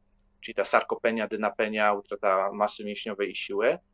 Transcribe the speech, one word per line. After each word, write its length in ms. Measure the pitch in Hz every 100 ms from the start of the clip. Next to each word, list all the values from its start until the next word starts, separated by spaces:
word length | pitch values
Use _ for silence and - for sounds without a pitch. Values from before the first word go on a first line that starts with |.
| _ _ _ _
czyli 140 | - -
ta 100 | -
sarkopenia, 640 | 113 - 113 117 113 107
dynapenia, 680 | 107 107 - 107 107 107
utrata 580 | 101 - 101 101 95 98
masy 320 | 101 104 - 104
mięśniowej 460 | 101 113 101 101
i 40 | -
siły, 420 | - 98 117 175 _